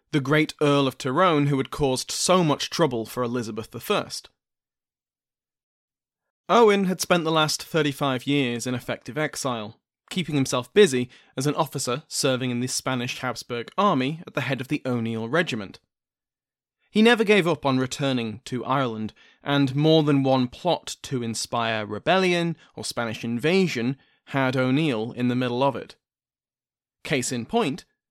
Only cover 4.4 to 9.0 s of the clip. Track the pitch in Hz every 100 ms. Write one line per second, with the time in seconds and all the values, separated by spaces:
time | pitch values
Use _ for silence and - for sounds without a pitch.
4.4 | _ _ _ _ _ _ _ _ _ _
5.4 | _ _ _ _ _ _ _ _ _ _
6.4 | - 208 226 202 185 185 - 175 160 160
7.4 | 156 - - 165 147 135 143 127 135 143
8.4 | 127 120 127 127 - 117